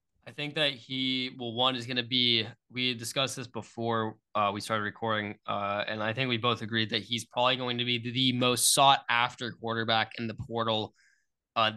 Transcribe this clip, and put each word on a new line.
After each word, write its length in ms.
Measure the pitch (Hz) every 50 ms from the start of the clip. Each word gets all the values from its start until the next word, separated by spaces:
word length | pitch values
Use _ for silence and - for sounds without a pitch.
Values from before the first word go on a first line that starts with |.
| _ _ _ _ - -
I 40 |
think 240 | 120 - 147 147 143
that 160 | 160 156 143 139
he, 640 | 120 113 - 135 131 131 131 131 127 127 127 127 127
well, 140 | 123 120 110
one 220 | 117 123 131 131
is 100 | 123 117
gonna 160 | 117 131 123
be, 460 | 120 117 127 127 123 120 117 113 110 120 - _ _ _
we 220 | 110 123 127 127 123
discussed 420 | 113 120 117 - 143 135 127 -
this 120 | - 127 110
before, 680 | - 117 98 - - - 117 117 113 113 110 110 107 _ _ _ -
uh, 160 | 107 104 101 98
we 80 | 104
started 220 | 98 - 113 110 104
recording, 520 | 104 98 - - 113 110 107 104 101 107 - _ -
uh, 360 | 107 104 101 101 101 104 - -
and 140 | 110 110
I 120 | 107 110 110
think 160 | 120 135 127
we 80 | 123 113
both 240 | 110 123 117 110
agreed 300 | 117 104 113 113 110 104
that 120 | 113 110 95
he's 220 | 95 120 117 -
probably 320 | - - 123 123 127 131 127
going 200 | 127 123 120 120
to 80 | 120
be 120 | 123 120 120
the, 140 | 117 123
the 220 | 117 127 135 131 123
most 400 | 123 123 123 123 117 - - -
sought 280 | - 139 139 135 127 - -
after 420 | 117 120 120 123 - - 127 117
quarterback 600 | 101 - - 113 113 117 113 110 113 113 110 107 - -
in 100 | 117 113
the 60 | 107
portal, 600 | - 117 - 113 117 113 113 110 107 107 101 _ _ _ _ _ _ _ _ _ _ _ _ -
uh, 160 | 117 113 110 110